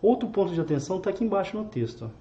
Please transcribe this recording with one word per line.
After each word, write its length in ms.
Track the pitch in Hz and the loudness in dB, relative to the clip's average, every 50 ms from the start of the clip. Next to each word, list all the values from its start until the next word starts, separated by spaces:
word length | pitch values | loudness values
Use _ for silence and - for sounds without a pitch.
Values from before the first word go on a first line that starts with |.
Outro 280 | - 202 247 254 - 220 | 6 6 4 4 2 -2
ponto 240 | - 202 196 170 175 | 2 2 2 2 2
de 80 | 165 | -2
atenção 380 | 160 - 151 139 135 - 185 185 | 0 0 0 -2 0 -2 -4 -2
tá 100 | 185 202 | 0 -2
aqui 140 | 190 - 240 | -2 0 0
embaixo 340 | 220 202 196 185 - - 214 | 0 2 0 0 -2 -4 -6
no 60 | 214 | -8
texto, 420 | 214 - 127 117 110 - - 117 | -6 -4 -2 -4 -4 -4 -8 -12
ó. 40 | 110 110 - | -12 -12 -12